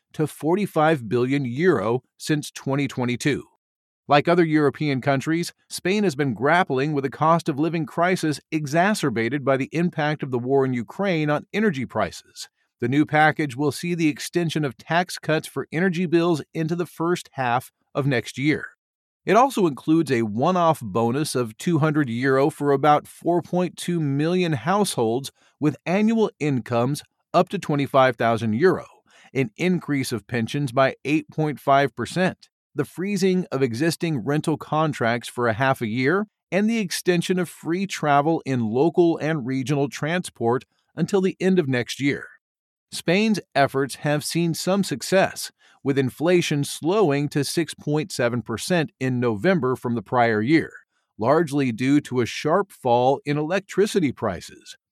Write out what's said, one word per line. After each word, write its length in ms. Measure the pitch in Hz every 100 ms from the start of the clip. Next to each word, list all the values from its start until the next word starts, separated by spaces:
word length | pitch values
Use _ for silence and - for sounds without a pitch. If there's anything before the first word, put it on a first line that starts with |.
| _
to 120 | - 151
forty-five 840 | - 147 185 196 160 151 156 110
billion 340 | 120 127 143
euro 580 | 127 123 185 127 104 127 - -
since 340 | - 151 -
twenty 380 | - - 135 139
twenty-two. 560 | - 123 123 - 113 - _ _ _ _ _ -
Like 200 | 143 156
other 180 | 175 165
European 560 | 151 143 - 151 131
countries, 500 | 143 135 151 170 170 - -
Spain 360 | - 175 208
has 100 | 202 131
been 160 | 143
grappling 640 | 98 135 175 185 131 147
with 100 | 143
a 60 | 135
cost 400 | - 156 165 -
of 80 | 135
living 260 | 160 165
crisis 560 | 143 - 175 185 156 135 -
exacerbated 960 | 160 147 160 190 214 147 113 113 147
by 140 | 131 135
the 100 | 131
impact 500 | 156 175 160 151 151
of 80 | 143
the 80 | 123
war 260 | 123 139
in 80 | 135
Ukraine 560 | 127 107 - 196 165 151
on 180 | 151 -
energy 320 | - 220 135
prices. 640 | 120 110 90 - - - - _ _ -
The 80 | 120
new 160 | 139
package 500 | 151 151 156 143 151
will 180 | 120 147
see 220 | - 175
the 140 | 175 156
extension 560 | 123 - 175 170 156
of 140 | 147 -
tax 400 | - 165 185 -
cuts 280 | - 156 -
for 220 | 139 -
energy 360 | 147 190 170 180
bills 360 | 170 170 156 -
into 200 | 160 156
the 120 | 175 165
first 420 | - 165 175 -
half 380 | - 123 120 - _ _
of 120 | - 139
next 320 | 123 - -
year. 300 | 143 139 - _ _ _ _ _ -
It 100 | 202
also 300 | 269 247 175
includes 440 | 123 - 160 143
a 120 | 120
one-off 580 | 113 104 156 185 165 -
bonus 540 | 110 113 117 131 151
of 240 | 131 120 110
two 220 | - 160
hundred 280 | 156 151 131
euro 400 | 117 135 135 151
for 240 | - 143
about 340 | 139 151 147 -
four 360 | - 160 170
point 340 | - 180 180 -
two 240 | - 175
million 540 | 147 139 156 185 175
households 760 | 139 123 202 196 - 113 123 135 - _ -
with 160 | 151 -
annual 460 | - 185 214 226 208 -
incomes 600 | 151 131 - 120 123 147 - _ _
up 160 | 165 180
to 80 | 202
twenty-five 580 | - 143 135 139 131 120
thousand 380 | 117 113 113
euro, 320 | 107 180 113 64 _ _ _ -
an 160 | 131 127 -
increase 520 | 175 180 - 143 127
of 160 | 113 -
pensions 460 | 120 113 147 143
by 220 | 123 131 -
eight 220 | - 151 -
point 300 | - 156 135
five 340 | - 139 143
percent, 540 | - 113 170 185 - _ _ _
the 120 | 139 -
freezing 580 | - 190 202 190 185 -
of 100 | 131
existing 600 | 131 113 165 - 170 147
rental 320 | 107 151 165 147
contracts 720 | - 156 160 131 117 120 -
for 200 | - 120
a 40 |
half 300 | 101 135 -
a 40 | 113
year, 420 | 117 131 190 208 _ -
and 200 | 175 214
the 80 | 233
extension 600 | 190 - - 175 175 185
of 80 | 170
free 400 | - 160 175 196
travel 540 | - 147 143 143 165 135
in 240 | 131 110
local 480 | 120 165 165 170 160
and 260 | 147 160
regional 460 | 120 131 123 147 139
transport 760 | - 147 180 - - 117 131 - _ _ -
until 240 | 175 196
the 160 | 185 -
end 200 | 185 185
of 100 | 139
next 320 | 127 117 -
year. 260 | 139 120 - - _ _ _ _ _
Spain's 460 | - - 185 220 190 -
efforts 400 | 139 139 135 139
have 300 | - 147 147
seen 280 | - 165 170
some 300 | 156 - 202
success, 680 | 185 127 - 190 175 - - _ _ _
with 120 | 131 135
inflation 680 | 127 - 160 180 - 147
slowing 640 | 139 - 147 208 175 139 143
to 160 | 151
six 280 | 135 - 156
point 380 | - - 151 120
seven 320 | - 120 120
percent 480 | - 147 - 180 143 -
in 220 | 131 123
November 560 | 123 107 170 185 127 127
from 180 | 123
the 80 | 117
prior 400 | 95 127 117 107
year, 300 | 113 160 - - _ _ _ -
largely 540 | 110 156 156 143 131
due 300 | 110 131 143
to 200 | - 127
a 60 | 113
sharp 460 | - 151 180 202
fall 480 | - 127 120 127 139
in 140 | - 147
electricity 720 | 156 196 - - 214 208 147
prices, 640 | 110 110 82 - - - - _